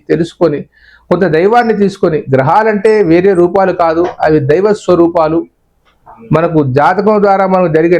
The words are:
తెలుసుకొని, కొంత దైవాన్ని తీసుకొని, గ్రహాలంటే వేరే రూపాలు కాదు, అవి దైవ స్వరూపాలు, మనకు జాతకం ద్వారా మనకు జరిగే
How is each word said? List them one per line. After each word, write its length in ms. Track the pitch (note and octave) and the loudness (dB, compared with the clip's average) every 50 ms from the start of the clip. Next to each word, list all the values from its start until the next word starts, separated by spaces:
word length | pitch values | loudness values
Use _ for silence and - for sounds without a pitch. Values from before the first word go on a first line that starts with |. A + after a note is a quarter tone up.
| _ - | _ -4
తెలుసుకొని, 520 | D#3 D#3 E3+ E3 - - F3+ D#3+ D3 C#3+ - - _ _ _ _ _ _ _ - | -4 -4 -4 -6 -6 -4 -2 -2 -2 -4 -10 -12 _ _ _ _ _ _ _ -4
కొంత 160 | F3+ E3+ G3 F3 D3+ | -2 -2 -2 0 0
దైవాన్ని 400 | D#3 F3 G3+ A3+ A#3+ A#3+ A3+ A3 F#3+ | 0 0 0 0 0 0 0 0 0
తీసుకొని, 380 | G3+ G3 F#3+ - - F3 D#3 D3 - - | -2 -2 -2 -2 -4 -2 -2 -2 -4 -2
గ్రహాలంటే 600 | C3 B2+ C3 D3+ E3+ G#3 A3 A3 G#3+ G#3 - A3 A3 G#3+ G3+ E3 | -2 0 0 2 0 0 0 0 -2 0 0 0 2 2 2 2
వేరే 220 | E3 F3 F3+ G3+ G3 E3+ | 2 2 2 2 2 2
రూపాలు 320 | F3 F3+ F3+ G3 F#3+ F#3 E3+ E3+ | 0 0 2 0 0 0 0 -2
కాదు, 220 | F3 E3 D#3+ E3 F3 F3+ - - - | -2 -2 0 -2 -2 -4 -4 -4 -2
అవి 140 | D#3+ D#3+ D#3 C3+ C3 | 0 0 0 0 0
దైవ 200 | D3 F3 F#3+ G#3+ G#3 G#3 | 0 0 2 0 -2 -2
స్వరూపాలు, 600 | - - F3+ E3+ E3+ E3+ F3 F3 D#3+ D#3 D#3+ E3 E3+ - _ _ _ _ _ _ _ _ _ _ _ - - - - - - | -2 -2 0 2 2 2 2 0 0 0 -2 -4 -6 -8 _ _ _ _ _ _ _ _ _ _ _ -20 -20 -18 -8 -2 -2
మనకు 240 | D#3 E3 E3 E3 D#3 D3 C3 B2 C#3 | 0 0 0 0 0 -2 0 0 0
జాతకం 400 | C#3+ D#3+ F#3 F#3 G3 G#3+ G#3+ G#3 G3 | 2 2 0 0 0 0 0 2 2
ద్వారా 220 | G3+ G3 F#3+ G3 F#3 F#3 | 2 2 2 0 0 0
మనకు 160 | F#3 F#3 E3+ D3+ | 0 0 0 0
జరిగే 220 | D#3 E3 E3+ F3+ E3 | 0 0 2 0 0